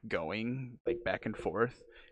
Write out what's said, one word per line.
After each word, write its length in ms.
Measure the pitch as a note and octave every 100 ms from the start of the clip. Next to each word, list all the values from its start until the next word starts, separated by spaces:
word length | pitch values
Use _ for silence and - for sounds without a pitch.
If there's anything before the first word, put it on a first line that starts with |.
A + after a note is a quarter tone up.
| A2
going, 720 | F#2+ D#2+ G#2 A#2 C3 B2 - -
like, 160 | -
back 220 | F#2+ F#2 -
and 100 | G#2+
forth, 480 | - G2 A#2 - - - -